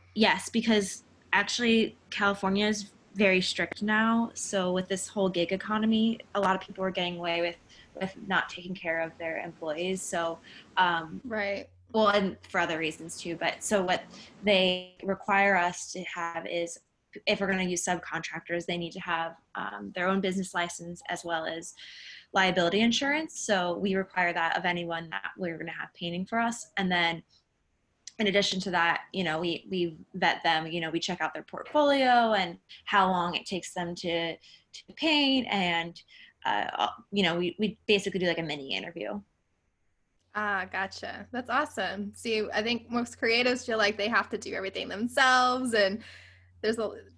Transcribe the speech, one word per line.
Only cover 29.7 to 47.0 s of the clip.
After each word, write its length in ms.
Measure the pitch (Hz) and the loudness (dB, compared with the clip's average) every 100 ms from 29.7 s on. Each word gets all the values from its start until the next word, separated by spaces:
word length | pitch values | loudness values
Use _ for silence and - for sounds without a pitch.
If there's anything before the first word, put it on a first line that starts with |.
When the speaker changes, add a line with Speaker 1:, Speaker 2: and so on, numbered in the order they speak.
Speaker 1:
we 280 | 185 170 160 - | -2 -2 -4 -12
vet 280 | 185 175 - | -2 0 2
them, 240 | 170 160 160 | 2 0 0
you 140 | 170 | -4
know, 100 | 160 | -2
we 80 | 165 | -2
check 220 | - 175 | -2 -2
out 140 | 160 | -4
their 80 | 156 | -6
portfolio 880 | - 175 - 302 285 277 254 240 226 | -12 -12 -2 4 4 6 6 6 6
and 260 | 208 175 170 - - - | 2 0 -6 -16 -18 0
how 220 | 202 190 | 4 4
long 240 | 180 175 | 4 0
it 100 | 156 | -2
takes 300 | - 180 - | -4 -6 -6
them 200 | 180 175 | -6 -6
to, 380 | 175 180 170 165 - | -4 -2 -2 -2 -6
to 460 | - - _ - - - | -14 -20 _ -20 -18 -4
paint. 500 | 320 294 277 262 - | 0 2 4 2 2
And, 500 | 202 180 170 170 170 - - - _ - | 0 2 0 -2 -8 -20 -20 -20 _ -2
uh, 200 | 104 - - | 0 -2 -2
uh, 100 | 104 - - | -2 -4 -4
you 100 | 202 | 0
know, 120 | 175 170 | 2 2
we, 180 | 180 - | 0 0
we 200 | 214 - - | -2 -2 2
basically 320 | 202 196 185 | 2 2 0
do, 60 | 175 | 0
like, 120 | 165 | 0
a 40 | |
mini 320 | 160 147 135 | -2 -6 -6
interview. 460 | 95 98 - 104 147 - _ _ _ _ _ _ _ _ _ _ | -6 -6 -8 -8 -8 -12 _ _ _ _ _ _ _ _ _ _
Speaker 2:
Ah, 320 | 208 208 196 190 | -6 -4 -4 -4
gotcha. 560 | 190 196 - 202 - 202 | -4 -6 -6 -12 -12 -10
That's 160 | 240 240 | -8 -2
awesome. 600 | 254 302 - 180 196 208 | -2 -2 -2 -4 -4 -8
See, 320 | - 233 220 208 | -6 -2 -2 0
I 100 | 214 | 0
think 280 | 220 233 - | 0 -2 -2
most 300 | 240 240 - | -2 -2 -2
creatives 440 | 226 233 247 254 | 2 4 4 0
feel 140 | - 220 | 0 2
like 180 | 208 208 | 2 2
they 120 | 208 | 2
have 200 | 208 208 | 2 0
to 80 | 208 | -4
do 140 | 214 | -6
everything 340 | - 190 190 180 | -6 -6 -6 -6
themselves, 840 | 190 240 277 262 254 254 254 254 | -4 -2 4 6 8 6 2 2
and 280 | 220 190 214 - - - - _ _ | 4 4 2 -8 -20 -20 -20 _ _
there's 160 | 220 233 | -2 0
a, 120 | 208 - | -2 -6